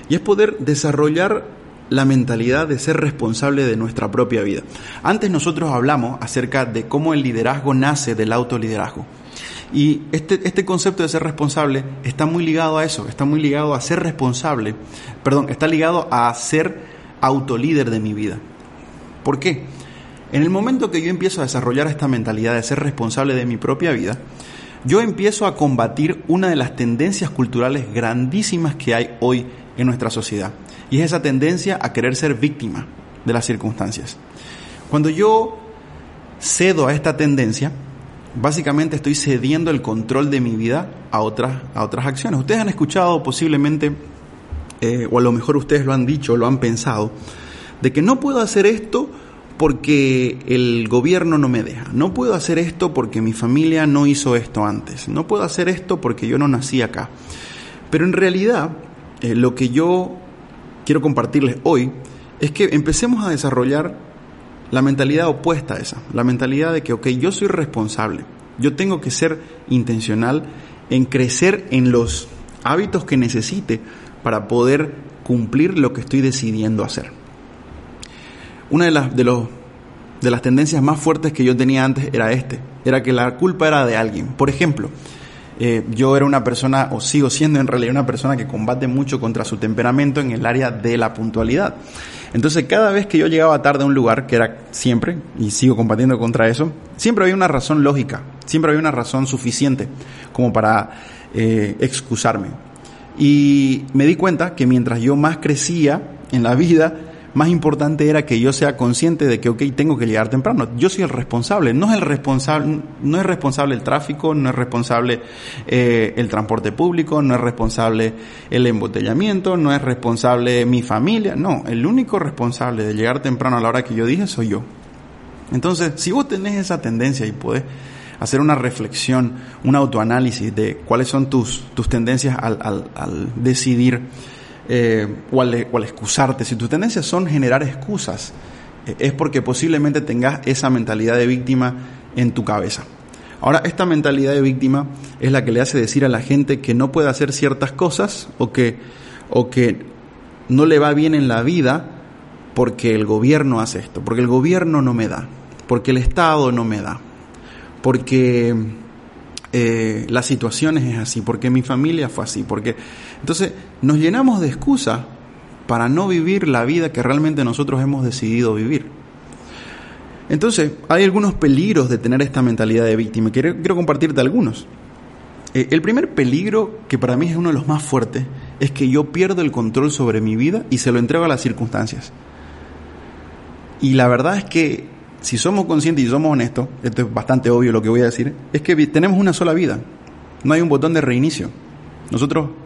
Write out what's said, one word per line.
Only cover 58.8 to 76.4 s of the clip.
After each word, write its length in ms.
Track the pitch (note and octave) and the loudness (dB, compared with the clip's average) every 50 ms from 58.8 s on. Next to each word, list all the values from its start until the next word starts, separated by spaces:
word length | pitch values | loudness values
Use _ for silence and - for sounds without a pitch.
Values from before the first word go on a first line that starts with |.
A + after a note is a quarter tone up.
| - - - - - - - - | -16 -18 -20 -20 -20 -20 -12 -8
eh, 120 | - A#2 A2+ | -4 -2 2
lo 220 | A#2 B2 B2+ B2 | 2 2 2 2
que 140 | B2 C3 B2 | 2 0 0
yo 480 | A#2+ C#3 D#3+ F3 F3+ F#3 F#3 F#3 - - - - - - - - - - - - - - - | 2 2 2 2 2 0 0 -4 -8 -14 -18 -20 -20 -20 -20 -20 -20 -20 -20 -20 -20 -6 -2
quiero 160 | - D3 D#3 | 0 0 2
compartirles 540 | C#3 D#3 C#3 - A#2 A#2 - D3+ C#3 B2+ A#2+ B2+ - | 2 0 0 0 0 0 2 2 2 2 0 0 2
hoy 260 | D#3+ E3 C3+ B2 B2+ B2 - - - - - - - - - | 2 4 4 2 0 -4 -8 -14 -18 -20 -20 -20 -20 -8 -4
es 100 | - D3 | -4 -2
que 160 | D3 - G3+ F3+ - | 0 2 2 2 2
empecemos 500 | D3+ D3 D#3 D3+ - - A#3+ B3+ A3 G#3 | 2 2 0 0 0 0 0 0 0 0
a 60 | F#3+ | -2
desarrollar 640 | D#3+ C3+ - C#3+ B2+ B2 B2 C3 C#3 D3 D#3+ F3+ - - - - - - - - - - - - - - - - | -2 -2 -2 0 0 2 2 2 2 0 -2 -4 -6 -12 -18 -20 -20 -20 -20 -20 -20 -20 -20 -20 -20 -20 -10 -4
la 100 | - B2+ | 0 2
mentalidad 480 | C3 C#3 C#3 C#3 C#3 C3+ D3 D#3 E3+ E3 | 2 2 2 2 2 2 2 2 2 2
opuesta 460 | D3 C3+ - E3 E3 D3+ - - G2+ | 0 0 0 0 0 0 -2 -6 -8
a 20 | - | -8
esa, 200 | - - - - - - | -8 -10 -12 -14 -12 -6
la 140 | - A#2 A#2+ | -2 0 2
mentalidad 480 | B2+ B2+ A#2+ B2+ B2+ C3+ C#3+ D#3 E3 E3 | 2 2 0 0 0 0 0 0 0 0
de 100 | D#3+ - | -2 -2
que, 80 | - | -2
ok, 160 | B2 G#2 - C3+ | -4 -2 0 0
yo 240 | B2+ B2+ C3+ F3+ | 0 0 0 0
soy 160 | G3 - G3+ G3 | 0 0 0 0
responsable, 760 | F#3+ E3 D3+ C#3+ - A#2+ A2 G#2+ - - G#2+ G#2+ E2+ - - - - - - - - - | 0 0 -2 -4 -2 -4 -4 -4 -2 -4 -4 -4 -4 -6 -10 -14 -18 -20 -20 -16 -6 -2
yo 180 | A#2 D3 C#3 | 0 0 0
tengo 240 | C#3 F#3+ G3 F#3 D#3 | 0 0 0 -2 -2
que 100 | C3+ C3+ | -4 -4
ser 300 | A#2+ - D#3+ D#3+ D#3+ D#3 - - - - - - | -2 0 0 0 -2 -4 -10 -16 -20 -14 -4 0
intencional 720 | B2+ B2 A#2 B2 A#2 A2 A2 - G#2+ A2 A2+ A#2+ C3+ D#3 D3+ - - - - - - - - - | 0 0 2 0 -2 -2 -2 -2 0 0 0 0 0 -2 -4 -6 -14 -16 -18 -20 -20 -14 -6 0
en 160 | B2 C3 C3 | 2 2 2
crecer 600 | B2+ - C3+ B2+ B2 B2 - F3 F#3 F#3+ - - - | 2 2 2 2 0 0 2 2 2 2 0 -2 -2
en 200 | B2+ C3 B2+ B2 B2 | 0 2 4 4 4
los 340 | A#2+ A#2 A2+ D#2 - - - - - - - - - - | 4 2 2 -2 -6 -10 -12 -16 -18 -18 -18 -12 -6 -2
hábitos 420 | A#2+ C#3+ E3+ G#3 F#3+ - F3+ - | 0 2 2 0 0 -2 -4 -2
que 100 | - D3 | 0 2
necesite 640 | C3 B2 A#2 A#2 A#2 A2 - F3+ G3+ - - A#2 A2 - - - - - - - - | 2 2 2 0 -2 -4 -4 -4 -6 -4 -4 -4 -4 -6 -10 -20 -20 -20 -20 -14 -8
para 280 | - - A2+ G#2+ G2 G2+ | -4 -2 -2 -2 -2 0
poder 460 | A2 A#2+ A#2+ B2+ C#3 - D#3 D3 - - - - - - - | 2 2 4 4 4 2 0 -2 -8 -12 -16 -18 -20 -10 -4
cumplir 540 | - B2+ A#2+ A2+ G#2+ A#2+ C3+ D#3 F#3+ F#3 E3 | -2 0 0 0 0 2 2 2 2 4 2
lo 160 | C#3+ B2 - | 2 2 0
que 80 | - | -4
estoy 180 | A2+ - - C3+ | -6 -2 0 2
decidiendo 640 | C3 C3 B2+ - | 2 2 0 -2